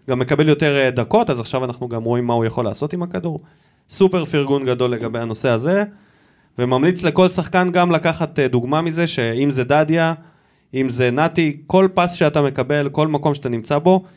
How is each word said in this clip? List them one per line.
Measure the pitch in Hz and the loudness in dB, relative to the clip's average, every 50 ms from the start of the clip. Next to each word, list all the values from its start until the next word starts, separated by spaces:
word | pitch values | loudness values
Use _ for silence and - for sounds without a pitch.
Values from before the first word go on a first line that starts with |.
| _ - | _ -4
גם | 131 123 | -2 -2
מקבל | 131 135 156 139 156 156 | 0 0 2 2 4 4
יותר, | 147 143 160 147 143 | 4 4 2 2 2
אה, | 139 135 127 | 2 2 2
דקות, | 123 123 113 - - 220 233 226 | 2 0 -2 2 2 2 2 2
אז | 139 120 | -2 -4
עכשיו | 113 - - 131 131 | -4 -4 -4 -4 -4
אנחנו | 123 120 - 127 123 | -4 -6 -8 -8 -8
גם | 117 113 117 | -6 -6 -2
רואים | 117 120 120 123 | -2 -2 0 0
מה | 120 120 | 0 0
הוא | 117 113 | 0 0
יכול | 113 113 - 117 | -2 -2 -2 -4
לעשות | 107 110 - 151 151 - | -4 -4 -4 -6 -6 -6
עם | 180 175 | -6 -6
הכדור. | 175 175 185 170 170 156 156 - - _ _ _ _ _ _ _ - | -6 -6 -6 -6 -6 -8 -8 -12 -16 _ _ _ _ _ _ _ -6
סופר | - - 196 185 190 180 160 | 0 2 2 4 2 2 -2
פרגון | - - 151 143 139 139 139 135 | 0 0 0 0 2 0 0 0
גדול | 127 127 123 127 123 | 0 0 0 0 0
לגבי | 123 113 113 113 113 117 | 0 -2 -4 -4 -6 -4
הנושא | 117 113 110 - - 135 | -6 -6 -4 -2 0 0
הזה, | 117 113 123 156 185 202 208 208 208 - _ _ _ _ _ _ _ _ _ _ _ - | 0 0 0 0 0 0 0 -2 -6 -14 _ _ _ _ _ _ _ _ _ _ _ -4
וממליץ | 123 123 127 127 143 175 180 175 180 | -2 0 2 2 2 2 2 2 0
לכל | 170 147 190 185 180 | 0 2 4 2 2
שחקן | 185 - 165 - - 185 180 180 | 2 -2 -4 -2 0 0 0 2
גם | 175 180 175 175 | 2 2 2 2
לקחת, | 170 156 165 170 160 - 170 151 - - | 2 2 0 -2 -2 -2 -4 -4 -2 0
אה, | 139 127 | 0 2
דוגמה | 127 123 120 127 147 156 170 | 2 0 0 0 -2 -2 -2
מזה, | 170 160 165 170 | -2 -2 -2 -2
שאם | 160 - - 120 113 113 123 139 143 | -2 -2 -2 -2 -2 0 0 0 0
זה | 135 131 123 | 0 0 0
דדיה, | 123 147 151 156 151 160 165 165 165 165 160 - - _ _ _ _ _ _ _ _ - | 2 2 2 2 2 2 0 0 0 -2 -4 -10 -20 _ _ _ _ _ _ _ _ -4
אם | 131 135 131 | -2 -2 -2
זה | 117 120 127 123 | 0 0 0 0
נתי, | 120 143 160 165 160 175 165 151 143 147 - | 2 2 0 0 0 0 0 0 -2 -6 -6
כל | - - 190 190 185 190 | 0 2 4 4 4 2
פס | 185 175 175 175 | 2 0 0 0
שאתה | - 175 151 143 156 143 | 0 0 2 2 2 0
מקבל, | 139 135 139 127 127 147 147 143 143 135 | 0 0 -2 -2 0 0 0 -2 -2 -2
כל | 151 156 156 | -2 0 0
מקום | 151 143 139 160 143 | 0 0 0 0 -2
שאתה | 143 - 131 | -2 -4 -4
נמצא | 120 117 110 - 147 147 | -4 -4 -4 -2 -2 0
בו, | 156 180 190 190 185 - - | 2 4 2 2 0 -4 -16